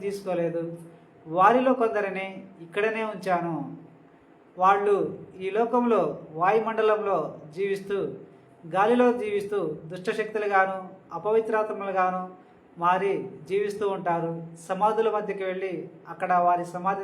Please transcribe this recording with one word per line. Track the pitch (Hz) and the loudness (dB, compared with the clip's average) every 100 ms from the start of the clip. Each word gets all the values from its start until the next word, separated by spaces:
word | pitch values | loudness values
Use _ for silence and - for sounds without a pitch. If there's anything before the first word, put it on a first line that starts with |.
తీసుకోలేదు, | 196 196 196 175 170 165 165 165 - - - - | -6 -6 -4 -2 -2 -2 -6 -10 -16 -20 -20 -20
వారిలో | 160 170 196 247 254 254 | -4 4 6 6 4 2
కొందరిని | 226 208 196 185 190 190 - - | 0 0 -2 -4 -8 -12 -18 -20
ఇక్కడనే | 165 202 220 220 220 | -8 -2 0 -2 -6
ఉంచాను. | 202 190 175 170 156 135 - - - - - _ - _ 180 | -4 -2 0 0 -4 -8 -12 -18 -20 -20 -20 _ -20 _ 2
వాళ్ళు | 185 202 208 196 151 - - 185 | 4 6 4 2 0 -6 -14 -10
ఈ | 190 208 | -2 0
లోకంలో | 233 247 240 208 - - - 156 | 2 2 4 4 2 -4 -10 0
వాయుమండలంలో | 180 214 220 220 214 214 202 175 147 - - 180 | 2 2 2 2 2 2 2 0 -2 -8 -12 -4
జీవిస్తూ, | 196 190 - 196 156 - - - - - | -4 -4 -4 -4 -4 -8 -16 -20 -20 -20
గాలిలో | 170 180 214 247 247 240 | -4 2 4 6 4 2
జీవిస్తూ | 214 202 202 202 160 151 160 | 0 -2 -2 -2 -2 -6 -10
దుష్టశక్తులుగాను | 180 220 214 208 214 208 196 190 190 190 - - 175 | -8 -4 -2 -2 -2 2 2 2 -2 -10 -18 -14 -6
అపవిత్రాత్మలుగాను | 208 226 220 220 214 202 196 190 185 185 185 - - - - 170 | 0 2 2 0 0 -4 -2 0 2 0 -6 -14 -20 -20 -20 0
మారి | 170 185 196 160 - - 156 | 2 4 2 -2 -6 -12 -4
జీవిస్తూ | 196 208 202 202 | -2 -2 -2 -2
ఉంటారు. | 190 180 170 165 165 - - - | -2 -2 -2 -2 -6 -10 -12 -8
సమాధుల | 185 214 214 220 | 0 2 4 2
మధ్యకి | 208 190 190 190 | 0 -2 -4 -4
వెళ్ళి | 185 190 160 160 - - | -4 -4 -6 -10 -14 -16
అక్కడ | 165 - 180 175 | -4 2 4 4
వారి | 175 170 | 2 0
సమాధి | 175 185 196 | -4 -2 -2